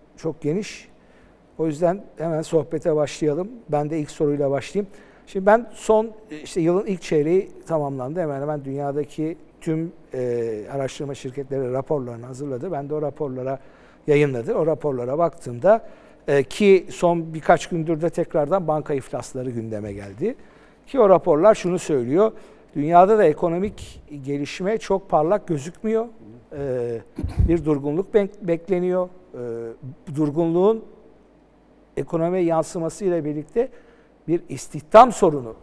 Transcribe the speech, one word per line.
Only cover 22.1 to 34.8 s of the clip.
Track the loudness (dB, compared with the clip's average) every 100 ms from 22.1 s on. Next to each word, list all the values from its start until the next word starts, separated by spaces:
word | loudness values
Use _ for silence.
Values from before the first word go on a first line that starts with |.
| 2 2 0 -18 -20 -12 -6
Dünyada | 4 8 8 6
da |
ekonomik | 4 4 0 -2 -4 -8 -16 -18 -16 -12
gelişme | -6 -6 -6 -6 -4 -4
çok | -2 -2 0
parlak | 0 2 0 -2
gözükmüyor. | -6 -6 -8 -4 -2 -4 -10 -20 -20 -16 -8
E, | -4 -4 -4 -6 -10 -10 -6 2 2
bir | 2 2
durgunluk | 0 0 -4 0
be-, | 0 0 -4
bekleniyor. | -4 -4 -2 -2 0 -2 -4 -8 -18
E, | -12 -8 -8 -10 -12 -16 -16 -8 -2
durgunluğun | -2 0 0 2 2 2 -4 -20 -20 -20 _ _ _ _ _ _ _ -8
ekonomiye | -4 -2 0 0
yansıması | 0 0 -2 -4 -6 -4 -2
ile | 0 -2
birlikte | -6 -4 -2 -2 -4 -20 _ _ _ -4
bir | -4 -4
istihdam | -12 -10 -12